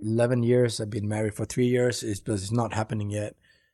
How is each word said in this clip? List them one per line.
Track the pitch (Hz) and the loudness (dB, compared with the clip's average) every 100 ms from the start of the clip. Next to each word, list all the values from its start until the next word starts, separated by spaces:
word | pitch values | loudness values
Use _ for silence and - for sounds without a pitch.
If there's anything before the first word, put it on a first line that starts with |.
eleven | 110 113 120 123 | -2 2 2 2
years. | 117 123 120 110 | 4 4 4 0
I've | 107 | -6
been | 113 104 | -4 -2
married | 107 110 | -2 -2
for | 101 | -2
three | 110 - 123 | -4 0 2
years. | 123 123 117 | 4 2 0
It's, | 117 101 | -4 -6
but | - | -4
it's | 104 98 | -4 -2
not | 120 113 | -2 0
happening | 104 110 110 104 | -2 -2 -4 -2
yet. | 104 104 - _ _ _ | -4 -6 -10 _ _ _